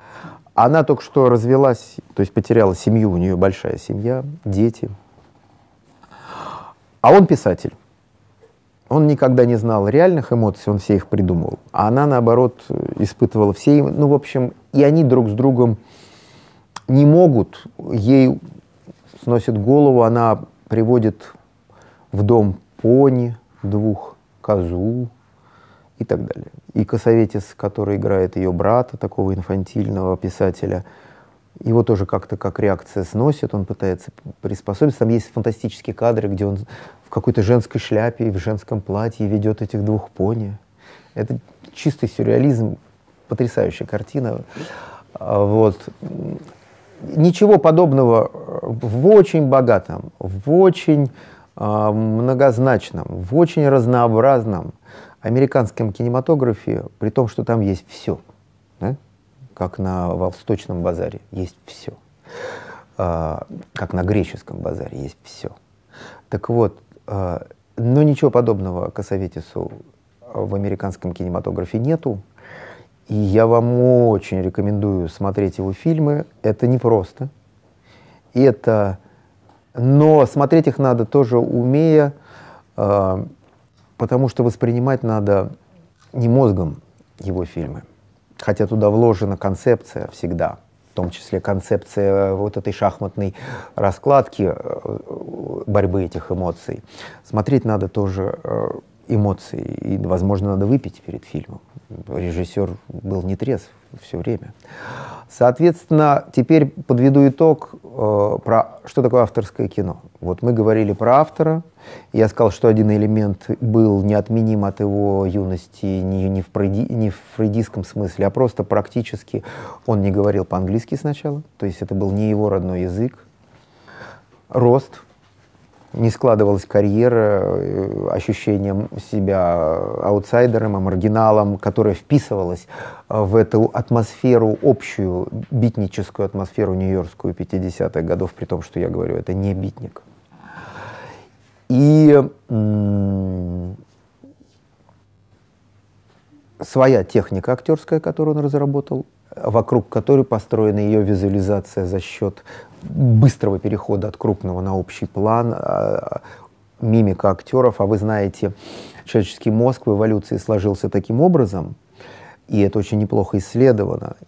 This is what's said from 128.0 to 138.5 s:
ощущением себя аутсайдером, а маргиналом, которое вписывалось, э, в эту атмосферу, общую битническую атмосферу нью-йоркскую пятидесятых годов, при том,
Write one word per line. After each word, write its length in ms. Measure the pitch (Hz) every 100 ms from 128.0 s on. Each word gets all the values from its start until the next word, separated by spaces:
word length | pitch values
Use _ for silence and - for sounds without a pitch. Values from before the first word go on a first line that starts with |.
| 95
ощущением 800 | 92 - 98 - 104 98 98 107 98 -
себя 640 | 107 95 95 87 87 78 80 50 52
аутсайдером, 720 | 64 104 98 120 123 113 110 98
а 40 |
маргиналом, 800 | 95 95 104 110 110 107 101 98
которое 340 | - 101 107
вписывалось, 760 | 95 - 143 - 101 90 90 - - - - -
э, 120 | 107
в 140 | 101 110
эту 340 | 107 110 113
атмосферу, 880 | - - 120 110 - 131 120 110 107
общую 640 | 147 117 - - 95 90 - 110 -
битническую 720 | 131 117 110 98 - 98 - 98
атмосферу 480 | 98 95 - 101
нью-йоркскую 640 | 92 95 95 87 - 95 87
пятидесятых 680 | 87 95 92 - 87 - 82
годов, 280 | 87 90
при 120 | -
том, 180 | 87